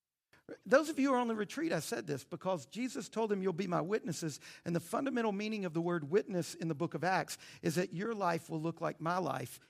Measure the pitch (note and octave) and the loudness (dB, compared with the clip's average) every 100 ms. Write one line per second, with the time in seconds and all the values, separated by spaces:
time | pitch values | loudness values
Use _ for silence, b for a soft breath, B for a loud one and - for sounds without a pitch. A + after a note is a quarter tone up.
0 | _ _ _ b - - - C4 D#4 D4+ | _ _ _ b -16 -14 6 6 6 2
1 | C#4 B3 B3 G#3+ G#3 - E4 F3+ - A#3 | 4 4 4 0 -2 -2 0 0 0 -4
2 | D#3+ C#3 - F3 F3+ F#3 B2+ G3+ B3+ C4+ | -2 -4 -4 -6 -2 -2 -4 -6 -4 -4
3 | G3+ - A3+ G3+ F#3+ E3 G3+ E3 D#3 G#3+ | -4 -2 0 2 0 0 2 2 2 0
4 | B3 D#3 E3 C3+ B B - E3+ - B3 | 0 -2 -4 -6 B B -2 -2 0 0
5 | C#4 B3 A3+ G3 G#3+ G#3+ F#3 D#3+ E3+ F3 | 0 2 0 0 -2 -2 -2 0 0 0
6 | C#3+ F#3+ - F#3 D#3+ - E3 D3 E3 D#3+ | 2 2 4 0 -2 -2 -2 0 -2 0
7 | E3+ F#3 C#3+ - B B - D3 G3 D#3+ | 2 2 0 -6 B B 0 2 0 -2
8 | G#3+ A3 F#3 E3 - D#3+ D#3+ E3 D#3+ D#3+ | -2 0 2 0 -2 -2 -2 -2 -4 -2
9 | D#3+ F3+ E3 C3 A#2+ - | 0 0 0 -2 -6 -10